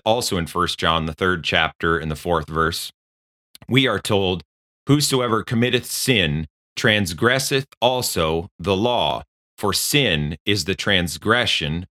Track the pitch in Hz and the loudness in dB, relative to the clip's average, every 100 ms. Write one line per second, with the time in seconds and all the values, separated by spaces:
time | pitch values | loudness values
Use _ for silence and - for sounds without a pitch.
0 | 110 113 - 95 80 85 87 - 87 82 | 0 0 0 -2 -2 -2 -4 0 0 0
1 | 80 78 92 90 71 90 80 - 85 82 | -2 -2 -2 -2 0 0 0 -2 -2 0
2 | 78 76 87 82 76 78 80 - - - | -2 -6 -2 -2 -2 -2 -2 -2 -8 -14
3 | _ _ _ _ _ - - 127 131 101 | _ _ _ _ _ -20 0 2 4 0
4 | - 101 95 90 - _ _ _ - 147 | 0 2 2 -2 -6 _ _ _ 2 2
5 | 143 131 120 110 - 117 123 120 - - | 2 0 2 0 0 0 2 0 -2 -2
6 | - 117 82 76 80 _ _ - 120 107 | 2 2 2 0 -6 _ _ -2 2 2
7 | 92 85 117 131 139 139 139 _ 123 127 | 0 0 0 2 0 -2 -4 _ 0 0
8 | 117 95 80 82 95 - 90 95 120 117 | -2 0 0 0 -4 -6 -2 0 2 0
9 | 73 57 - _ _ - 104 - - 147 | 0 -2 -8 _ _ -6 -2 -2 0 2
10 | 123 78 73 76 - 101 78 90 110 95 | 2 0 -2 -4 -2 -2 -2 -4 0 0
11 | 85 78 101 120 110 - 73 85 92 | 0 -2 0 2 2 -2 -2 -4 -8